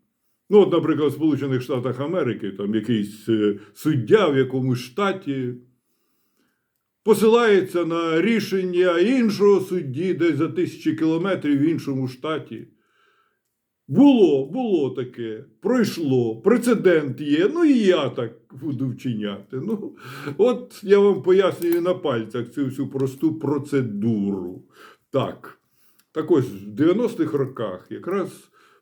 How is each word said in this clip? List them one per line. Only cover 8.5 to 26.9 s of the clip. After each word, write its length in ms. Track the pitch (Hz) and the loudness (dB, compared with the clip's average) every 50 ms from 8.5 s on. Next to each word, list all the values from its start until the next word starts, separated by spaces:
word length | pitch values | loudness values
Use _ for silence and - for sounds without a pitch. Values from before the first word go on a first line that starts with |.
| 190 190 185 180 175 175 180 180 170 170 | -4 -4 -2 -2 0 2 2 2 4 2
іншого 600 | 185 233 269 262 233 208 156 151 202 202 202 180 | 2 2 2 2 2 0 2 4 4 4 4 4
судді 540 | - - 180 180 151 131 120 147 185 190 165 | 2 -2 -4 -6 -6 -6 -6 -4 -4 -4 -2
десь 220 | 139 170 170 143 | 0 0 0 0
за 120 | 131 160 | 0 -2
тисячі 480 | 151 - 185 165 - - - - 160 151 | -2 -2 -2 -4 -4 -6 -6 -4 -4 -2
кілометрів 640 | 160 160 160 160 165 180 196 180 - - 147 143 135 | 0 0 0 0 0 -2 -2 -2 -2 0 0 0 2
в 20 | |
іншому 460 | 147 165 160 123 - 143 135 131 131 | 2 0 0 -2 -4 -4 -4 -4 -4
штаті. 600 | 123 127 - - 156 160 135 - - 113 117 - - _ _ _ _ _ _ _ _ _ _ _ _ _ _ _ _ _ _ _ _ _ _ _ | -6 -8 -8 -8 -6 -6 -6 -8 -10 -14 -16 -16 -18 _ _ _ _ _ _ _ _ _ _ _ _ _ _ _ _ _ _ _ _ _ _ _
Було, 580 | - 135 190 285 285 262 233 196 160 143 135 135 | 0 4 6 8 8 8 8 6 6 4 2 0
було 440 | - 180 262 247 220 190 160 139 123 | -4 -4 -4 -2 0 0 0 0 -2
таке, 560 | 131 135 123 127 - 120 117 110 107 117 - - _ _ | -4 -6 -8 -8 -8 -10 -10 -8 -10 -12 -14 -18 _ _
пройшло, 800 | - 202 254 254 202 127 - 170 160 135 131 123 117 113 113 127 | -4 0 0 2 0 0 -2 -4 -2 0 2 2 0 0 -4 -2
прецедент 800 | - 208 247 226 - 247 226 175 - 185 170 156 147 135 123 - | 2 2 2 2 2 2 2 4 4 4 4 4 2 -2 -6 -6
є, 300 | 151 147 143 156 190 233 311 | -2 0 2 2 2 2 2
ну 120 | 349 339 | 2 4
і 140 | 294 269 233 | 4 4 4
я 300 | 214 - - - 139 - | 4 4 4 2 0 -2
так 220 | - 135 117 110 - - _ _ - 127 | -4 -6 -8 -8 -10 -14 _ _ -16 -12
буду 280 | 160 156 135 117 135 127 | -8 -8 -6 -4 -6 -6
вчиняти. 680 | 113 - - 131 113 104 104 101 98 95 - _ 127 131 165 | -6 -6 -6 -6 -4 -4 -4 -6 -6 -8 -12 _ -10 -10 -6
Ну, 320 | 208 226 - - - - - - 127 135 139 139 147 139 | -6 -6 -6 -8 -12 -16 -18 -20 -18 -16 -12 -12 -8 -2
от 420 | - 208 254 233 - - - - - - | 0 2 2 2 -2 -6 -14 -18 -10 0
я 160 | 190 202 202 | 2 4 6
вам 240 | 202 202 185 139 127 | 6 4 2 2 2
пояснюю 580 | 180 185 196 190 175 131 - 170 170 170 170 | 2 4 4 4 2 0 -2 -2 0 0 2
на 120 | 170 180 175 | 2 0 -2
пальцях 560 | - - 147 120 117 110 104 - 123 117 - | -2 -2 -2 -2 -2 -4 -6 -6 -8 -8 -6
цю 160 | - 147 139 | -6 -6 -6
всю 220 | 127 127 143 131 | -4 -4 -6 -6
просту 520 | - - 135 135 131 - - 165 156 156 - | -6 -4 -4 -4 -4 -4 -2 -2 -2 -2 -2
процедуру. 1200 | - 135 151 139 - - 139 135 117 110 101 101 107 117 110 104 101 101 98 95 87 87 92 123 - _ _ - - - - _ _ _ | -4 -4 -4 -4 -4 -2 -2 -2 -2 -2 -4 -4 -2 -2 -2 0 -2 -2 -4 -4 -6 -10 -12 -14 -18 _ _ -20 -20 -20 -20 _ _ _
Так. 480 | - 135 110 90 76 - - - - _ _ _ _ _ _ _ _ _ _ _ | -4 -4 -4 -4 -6 -12 -18 -20 -20 _ _ _ _ _ _ _ _ _ _ _
Так 200 | - 156 147 - | -8 -6 0 2
ось, 140 | 175 139 120 | 2 2 2
в 260 | - 101 98 101 104 | 0 -6 -12 -14 -10
дев'яностих 640 | 104 113 151 170 | -2 0 2 2